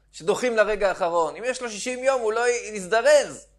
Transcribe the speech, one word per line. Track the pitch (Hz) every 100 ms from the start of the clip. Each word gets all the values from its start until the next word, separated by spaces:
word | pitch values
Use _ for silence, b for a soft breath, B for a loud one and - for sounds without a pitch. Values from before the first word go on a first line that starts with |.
| _
שדוחים | - 165 208 247 226
לרגע | 208 202 196
האחרון. | 175 175 170 160 151
אם | 240
יש | 247
לו | 240
שישים | 208 254 247
יום, | 262 262
הוא | 220
לא | 220 247
יזדרז. | 240 202 214 180 220 247 302 202 135 -